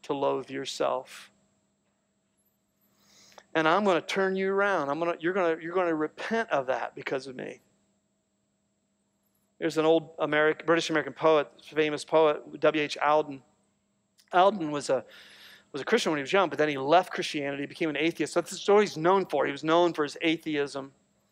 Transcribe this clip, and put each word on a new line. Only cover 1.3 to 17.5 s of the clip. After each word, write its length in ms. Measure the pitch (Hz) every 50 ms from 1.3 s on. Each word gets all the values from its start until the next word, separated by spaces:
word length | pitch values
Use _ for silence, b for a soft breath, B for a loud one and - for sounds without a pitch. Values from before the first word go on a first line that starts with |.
| _ _ _ _ _ _ _ _ _ _ _ _ _ _ _ _ _ _ _ _ _ _ _ _ _ _ _ _ _ _ _ _ b b b b b b b b b b b b -
And 140 | 160 156 156
I'm 160 | 165 196 214
gonna 160 | 202 180 156
turn 360 | - - - 196 190 190 190
you 140 | 190 190 190
around. 380 | 196 196 202 202 190 170 143 139
I'm 100 | 143 160
gonna, 180 | 170 170 170 -
you're 140 | 156 170 185
gonna, 240 | 202 180 165 160 165
you're 140 | 160 165 175
gonna 200 | 185 180 170 160
repent 560 | 151 156 151 - - - - 220 226 226 -
of 160 | 160 143 131 127
that 260 | 127 117 117 117 -
because 320 | - - - 143 135 135
of 100 | 139 127
me." 240 | - - 98 - - _ _ _ _ _ _ _ _ _ _ _ _ _ _ _ _ _ _ _ _ _ _ _ _ _ _ _ _ _ _ _ _ _ _ _ _ _ _ _ -
There's 200 | 160 165 156 160
an 60 | 156
old 320 | 160 165 165 156 160 -
Ameri-, 480 | - 160 147 147 151 151 156 156 - -
British 240 | 156 170 165 160 -
American 220 | 160 151 139 135 123
poet, 360 | - 156 160 160 151 143 - - - -
famous 420 | - 147 147 156 151 147 143 -
poet, 540 | - 165 160 160 151 147 - - - 151 151
W 240 | - 156 151 156 147
H 160 | 139 - -
Auden. 400 | 139 147 151 156 151 147 139 131 _ _ _ _ _ _ _ _ _ _ _ _ _ _ _ _ _ - -
Auden 380 | 180 185 196 - 196 160 151
was 200 | 147 143 131 -
a, 140 | 139 123 - B B B B B B B B B B B B B -
was 100 | 143 131
a 20 |
Christian 260 | - 214 240 - 190
when 80 | 160 147
he 40 | 135
was 100 | 127 185
young, 160 | 196 185 160
but 100 | 143 135
then 100 | 151 151
he 100 | 143 135
left 340 | 135 139 165 180 180 - -
Christianity, 540 | - - - - 151 139 139